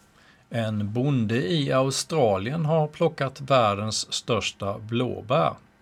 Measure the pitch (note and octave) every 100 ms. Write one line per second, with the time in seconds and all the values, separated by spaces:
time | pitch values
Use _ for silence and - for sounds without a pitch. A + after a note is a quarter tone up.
0 | _ _ - _ _ A#2 A2 G#2+ G2+ A2+
1 | C#3 C3+ G#2 A#2 F3 E3+ C#3 C3 C3+ C3+
2 | - D#3+ A#2 F#2+ G#2 D#3+ D3+ D#3+ D3+ -
3 | E3 E3 C3+ - C3+ C3+ G#2+ G2+ G#2+ G#2
4 | - - - A2+ - - G2 G2 G#2+ A#2
5 | B2 F#2+ G2+ D3 D#3+ - - _